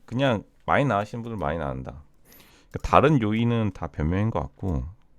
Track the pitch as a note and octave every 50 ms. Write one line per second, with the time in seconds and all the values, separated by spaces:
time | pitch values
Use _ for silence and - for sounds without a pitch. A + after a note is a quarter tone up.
0 | - - G#2+ B2 C#3 C3+ A#2 F#2+ - - _ _ - - E2+ G#2+ C#3+ C#3 G#2+ G2+
1 | G#2+ - - A#2 A2+ A#2 A2+ G2+ D#2+ C#2+ D#2+ E2+ D2+ C#2 C2 C2 B1+ C2 B1 C2
2 | - - _ - - - - - - - - - _ _ - A2 - - - E3
3 | A2+ D3 D#3+ C3 A2 G#2 G#2+ A2+ A#2 A#2+ A#2 A2+ A2 G2+ F2+ - E2+ D#2+ - -
4 | D#2 D#2 F2+ G2 G#2 A2+ - E2+ C#2 - - - - F#2 E2+ C2+ B1+ D#2+ - -
5 | - _ _